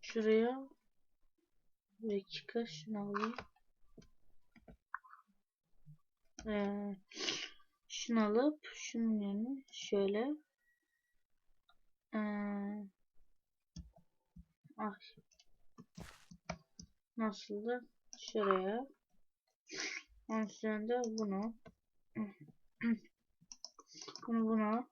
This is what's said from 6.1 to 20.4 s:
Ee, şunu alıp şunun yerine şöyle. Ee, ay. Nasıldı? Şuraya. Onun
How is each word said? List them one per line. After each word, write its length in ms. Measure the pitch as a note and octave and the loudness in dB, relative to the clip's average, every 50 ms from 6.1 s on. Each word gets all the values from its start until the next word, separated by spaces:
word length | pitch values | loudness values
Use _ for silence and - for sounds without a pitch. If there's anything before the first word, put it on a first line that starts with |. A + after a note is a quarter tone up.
| _ _ _ _ _ - - A3 | _ _ _ _ _ -12 -6 -2
Ee, 480 | G#3+ G#3 G3+ G3+ G3+ G3+ G3+ G#3 G3+ F#3+ - _ - - - - - - - - - - - _ _ _ _ _ | 0 2 2 2 0 -2 -4 -4 -6 -8 -12 _ -8 -4 -2 -2 -2 -2 -6 -8 -12 -16 -20 _ _ _ _ _
şunu 380 | - - - - A#3 A3+ G#3+ | -8 -8 -2 2 4 4 6
alıp 420 | G#3 G#3 A3+ C4+ D4+ D4+ D4+ _ - - | 6 6 6 6 6 4 2 _ -16 -12
şunun 460 | - - - - A#3 A3+ A3+ A3 G#3+ | -10 -10 -6 -2 0 2 4 4 2
yerine 440 | G3+ G3+ G3+ G3+ A3 B3 C#4 C4+ C4+ _ | 2 0 0 0 0 -2 -2 -6 -6 _
şöyle. 560 | - - - - - G3+ G3 G3 G3+ G#3 A#3 C#4 D4+ D4+ - _ _ _ _ _ _ _ _ _ _ _ _ _ _ _ _ _ _ _ _ _ - _ _ _ - - _ _ _ _ _ _ - | -12 -12 -4 0 2 4 4 4 4 2 2 0 0 -2 -6 _ _ _ _ _ _ _ _ _ _ _ _ _ _ _ _ _ _ _ _ _ -20 _ _ _ -20 -20 _ _ _ _ _ _ -2
Ee, 40 | A3 G#3+ G#3 G#3 G#3 G#3 G3+ G3+ G3+ G3+ G3+ G#3 G#3+ G#3 G3 _ _ _ _ _ - - - - _ _ _ _ _ _ _ _ E3+ - - _ - - _ _ _ _ _ _ F3 E3+ _ _ _ _ - D4+ - | 0 0 0 0 -2 -2 -2 -2 -2 -2 -4 -4 -6 -8 -10 _ _ _ _ _ -20 -20 -20 -20 _ _ _ _ _ _ _ _ -14 -14 -14 _ -20 -20 _ _ _ _ _ _ -20 -20 _ _ _ _ -20 -8 -4
ay. 160 | G#3+ G#3+ G3 - - - - - - _ - _ - - - _ _ - - - - _ _ - - - - - - - - - _ _ - - - _ _ _ F3+ - _ _ _ _ _ - | -4 -4 -4 -6 -16 -20 -20 -20 -20 _ -20 _ -20 -20 -20 _ _ -20 -20 -20 -20 _ _ -16 -16 -16 -16 -20 -20 -20 -20 -20 _ _ -12 -12 -12 _ _ _ -18 -18 _ _ _ _ _ 0
Nasıldı? 720 | A3+ A3 G3 - - - G#3 G#3 G#3 A#3 A#3+ B3 A#3 - _ _ _ - - - | 0 0 0 -2 -8 -6 -6 -4 -2 -2 -2 -2 -4 -10 _ _ _ -20 -18 -14
Şuraya. 720 | - - - A3 G#3 G3 F#3+ F#3+ F#3 F#3+ G#3 A#3 C4+ C#4 - _ _ _ _ - - _ _ _ _ _ _ _ _ _ - - - - - - - _ - - _ - | -14 -4 0 2 6 6 6 6 4 2 0 0 -2 -6 -12 _ _ _ _ -20 -20 _ _ _ _ _ _ _ _ _ -8 -6 -4 -4 -4 -6 -10 _ -20 -20 _ -2
Onun 180 | A3 A3 | 0 0